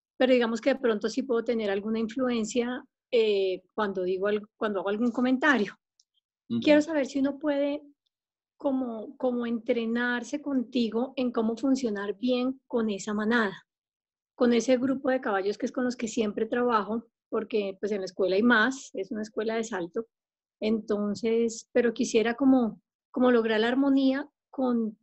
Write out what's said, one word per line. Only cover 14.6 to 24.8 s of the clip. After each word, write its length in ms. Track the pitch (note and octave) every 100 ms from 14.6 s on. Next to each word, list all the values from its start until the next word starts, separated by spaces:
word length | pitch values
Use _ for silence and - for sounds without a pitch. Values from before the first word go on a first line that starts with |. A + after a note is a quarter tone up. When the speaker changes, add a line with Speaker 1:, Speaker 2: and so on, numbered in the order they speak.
| A#3 B3+
Speaker 1:
grupo 320 | C4 C4+ C4+
de 100 | C4
caballos 380 | B3+ G3 G3 G#3
que 80 | A#3+
es 60 |
con 100 | C4
los 140 | B3 B3
que 100 | A3+
siempre 380 | - G#3 G3 A3
trabajo, 600 | A#3+ B3 A3 G3 A3+ - _ _
porque, 460 | A3+ G#3 G#3+ G3 F#3+
pues, 100 | G#3
en 80 | G#3
la 60 | F#3
escuela 300 | - F#3 F#3+
hay 60 |
más, 480 | A#3+ A3+ A#3 C4 -
es 180 | - F#3+
una 100 | G#3+
escuela 320 | G#3+ - A3 A3+
de 80 | A3
salto. 400 | F#3 E3+ A3+ A3+ _ _ _ _ _
Entonces, 1080 | G#3+ A3 G#3+ G#3 G#3 G3 A3+ A3+ A#3 A3+ -
pero 200 | B3 A#3+
quisiera 420 | A3+ A3 A3+ A3+ A#3
como, 440 | C4+ C4 A3+ - _ _ _
como 220 | B3 B3
lograr 280 | A#3+ A3 G#3+
la 80 | A3+
armonía 600 | C4 C#4 C4+ C4+ C4+ D4+ _ _
con, 460 | - B3+ A#3+